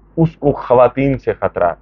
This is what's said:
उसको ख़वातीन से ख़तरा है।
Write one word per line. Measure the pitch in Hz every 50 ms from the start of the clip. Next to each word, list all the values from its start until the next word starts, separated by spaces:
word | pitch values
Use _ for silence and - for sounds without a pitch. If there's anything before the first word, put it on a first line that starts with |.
| _ _ -
उसको | 165 165 160 - - 139 143
ख़वातीन | 139 - - - 127 123 123 120 - 135 135 139 135
से | 120 - 113 101
ख़तरा | - 101 90 - 92 87
है। | 85 80 _